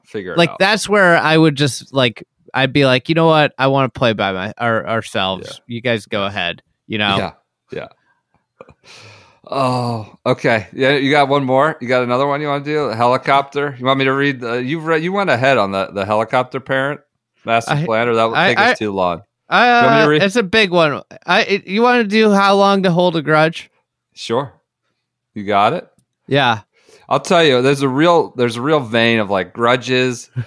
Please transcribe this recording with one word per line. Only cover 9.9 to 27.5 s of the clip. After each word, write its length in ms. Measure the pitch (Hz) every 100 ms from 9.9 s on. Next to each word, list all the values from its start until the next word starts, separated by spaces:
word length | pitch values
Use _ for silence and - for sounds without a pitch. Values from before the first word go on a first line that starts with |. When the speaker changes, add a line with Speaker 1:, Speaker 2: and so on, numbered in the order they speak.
| 117 107 - 123
Speaker 1:
okay. 420 | 123 135 113 -
Yeah, 220 | - 131 143
you 120 | 135
got 160 | 147 139
one 160 | 143
more? 320 | 131 131 151 156
You 60 | 120
got 160 | 127
another 240 | 123 123 143
one 140 | 143
you 60 | 147
wanna 160 | 143
do? 220 | 143 151 139
A 100 | 110
helicopter? 800 | 120 127 - 139 143 143 143 123
You 60 | 127
want 120 | 135
me 60 | 135
to 80 |
read 280 | 135 143 131
the, 160 | 120 123
you 160 | 127 165
re-, 200 | 156 160
you 100 | 170
went 180 | 196 190
ahead 280 | 120 135 127
on 140 | 98
the, 160 | 95 95
the 180 | 95 98
helicopter 540 | 107 113 127 127 135
parent 420 | - 135 135 143 _ _ _ _ -
master 260 | 117 113
Speaker 2:
I, 120 | 147 165
Speaker 1:
plan, 240 | 113 120
or 60 | 113
that 100 | 113
would 120 | 127
Speaker 2:
I, 120 | 185
Speaker 1:
take 100 | 165
us 120 | 226
Speaker 2:
I, 20 | -
Speaker 1:
too 160 | 107
long? 320 | 98 90 85 - _ -
Speaker 2:
I, 160 | 180 240
Speaker 1:
You 60 |
want 200 | 240 233 226
me 40 |
to 40 | 214
Speaker 2:
uh, 20 |
Speaker 1:
read? 140 | 151
Speaker 2:
it's 120 | 196 240
a 80 |
big 260 | 196 220 202
one. 300 | 175 156 120 - - -
I, 160 | 185
it, 240 | - 196 -
you 140 | 196
wanna 220 | 240 247
do 280 | 208 220 214
how 240 | 196 196 196
long 280 | 196 196
to 80 | 185
hold 240 | 170 180 165
a 60 |
grudge? 480 | 147 156 160 - - _ _ _ _
Speaker 1:
Sure. 400 | - - 117 135 - _ _ _ _ _ _ _
You 120 | 104 101
got 280 | 101 107
it? 140 | 175 - _ _ _ -
Speaker 2:
Yeah. 340 | 139 127 110 - _ _ - -
Speaker 1:
I'll 120 | 135
tell 240 | - 175
you, 200 | 160